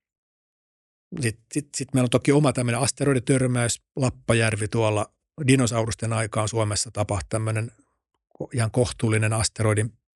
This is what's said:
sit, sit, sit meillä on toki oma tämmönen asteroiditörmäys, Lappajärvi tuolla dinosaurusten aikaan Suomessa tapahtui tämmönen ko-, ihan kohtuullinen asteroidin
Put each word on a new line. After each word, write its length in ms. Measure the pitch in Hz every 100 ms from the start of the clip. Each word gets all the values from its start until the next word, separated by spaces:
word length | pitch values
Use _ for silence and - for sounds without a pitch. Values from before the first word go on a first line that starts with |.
| _ _ _ _ _ _ _ _ _ _ - -
sit, 180 | 113 - -
sit, 160 | 151 - -
sit 180 | 135
meillä 120 | 131 123
on 40 |
toki 220 | 123 151
oma 220 | 143 139
tämmönen 280 | 127 123 117
asteroiditörmäys, 1000 | 139 - 139 127 - 139 127 123 117 - _ -
Lappajärvi 720 | 127 - - 117 113 107 107
tuolla 460 | 117 110 107 - _ _ - 131
dinosaurusten 680 | 135 113 117 113 - 110
aikaan 340 | 113 107 113 107
Suomessa 440 | 113 104 101 110
tapahtui 380 | 104 104 104 -
tämmönen 420 | 110 110 110 117 - _ _ _ _ _ -
ko-, 120 | -
ihan 180 | 120 110
kohtuullinen 600 | 127 120 - 110 107 107
asteroidin 680 | 110 104 - 110 104 - - _